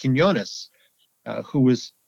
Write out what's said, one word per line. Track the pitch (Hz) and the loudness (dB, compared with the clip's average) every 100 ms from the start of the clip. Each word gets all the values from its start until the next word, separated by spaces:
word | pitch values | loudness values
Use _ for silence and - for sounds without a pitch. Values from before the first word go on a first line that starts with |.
Quinones, | 135 131 190 139 95 - - _ _ _ _ _ 113 | -2 2 2 0 -4 -12 -18 _ _ _ _ _ -12
uh, | 110 | -10
who | - 143 | -4 2
was, | 127 120 - _ | 2 2 -4 _